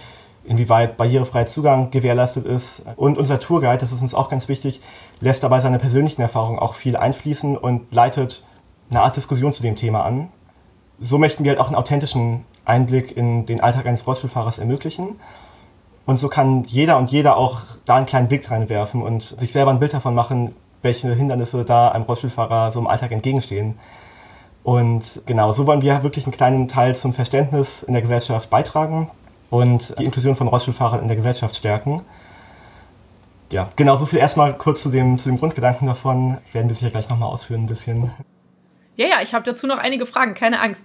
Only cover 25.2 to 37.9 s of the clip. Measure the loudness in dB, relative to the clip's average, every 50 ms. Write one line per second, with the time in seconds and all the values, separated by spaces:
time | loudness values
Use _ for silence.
25.2 | -6 -2 0 2 2 2 2 2 2 4 4 4 4 2 2 2 0 -2 -4 -4
26.2 | -4 -6 0 2 2 4 4 2 0 0 0 2 2 2 2 0 -2 -4 -2 -2
27.2 | -2 0 0 0 0 2 0 0 0 -2 -4 -8 -6 -2 -2 0 0 0 0 -2
28.2 | -2 -2 -4 -4 -2 0 0 0 0 0 -2 -2 -2 0 -2 -2 -4 -4 -8 -14
29.2 | -20 -20 -20 _ _ _ 2 2 4 4 4 2 0 -4 -6 -4 -4 -2 -2 0
30.2 | 0 0 0 2 2 2 0 0 0 -2 -2 0 0 0 0 0 -2 -2 -2 0
31.2 | 0 -2 -2 -2 -4 -6 -6 -6 -4 -2 -2 -2 -2 -4 -4 -4 -6 -10 -18 -20
32.2 | -20 -20 -20 -20 -20 -20 -20 -20 -20 -20 -20 -20 -20 -20 _ -20 -20 _ -20 _
33.2 | _ _ _ _ -12 -6 -4 -4 -4 -2 0 4 6 6 6 4 2 0 2 2
34.2 | 2 4 4 4 4 4 2 0 -2 -2 -2 0 -2 0 2 2 4 4 2 2
35.2 | 0 0 0 0 0 -2 -2 0 0 0 0 2 0 -2 -2 -2 -2 -2 0 0
36.2 | 0 0 -2 -4 -8 -8 -4 -2 -2 -2 -2 -2 -4 -4 -4 -4 -4 -2 -2 -2
37.2 | -2 -4 -6 -8 -8 -8 -6 -4 -4 -4 -6 -8 -6 -6